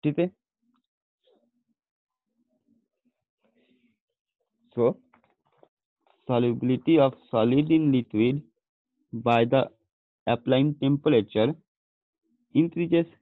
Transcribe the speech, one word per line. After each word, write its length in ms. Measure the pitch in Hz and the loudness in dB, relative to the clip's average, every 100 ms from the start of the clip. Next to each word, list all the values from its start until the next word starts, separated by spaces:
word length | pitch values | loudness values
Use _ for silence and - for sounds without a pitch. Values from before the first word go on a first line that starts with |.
ठीक 140 | 151 147 | -4 -2
है। 120 | 175 _ _ _ _ _ _ _ _ _ _ _ _ 240 _ _ _ _ _ _ _ _ _ 226 _ 233 _ _ 247 _ _ _ _ 117 123 127 120 110 _ _ _ _ _ _ _ - | -4 _ _ _ _ _ _ _ _ _ _ _ _ _ _ _ _ _ _ _ _ _ _ _ _ _ _ _ _ _ _ _ _ _ _ _ _ _ _ _ _ _ _ _ _ -2
So 100 | 120 - _ _ _ _ _ _ _ _ _ _ _ _ - | -2 -2 _ _ _ _ _ _ _ _ _ _ _ _ -4
solubility 680 | 123 120 120 127 127 - 160 | -2 0 -2 -4 -4 2 2
of 120 | 135 131 _ | 2 0 _
solid 420 | 117 117 135 151 | -2 0 0 2
in 100 | 160 151 | 0 2
liquid 480 | 131 117 107 117 139 - _ _ _ _ _ _ | 0 -2 -2 0 -2 -10 _ _ _ _ _ _
by 240 | 117 117 117 120 | -6 0 0 2
the 80 | 135 - _ _ _ _ _ - | 0 -2 _ _ _ _ _ -6
applying 460 | 120 - 131 147 143 | -4 -2 0 0 -2
temperature 640 | 135 143 151 127 101 107 117 160 _ _ _ _ _ _ _ _ _ | -2 -2 0 0 0 -2 -2 -4 _ _ _ _ _ _ _ _ _
increases। 600 | - 165 165 170 170 165 _ | -2 -2 -2 -2 -2 -2 _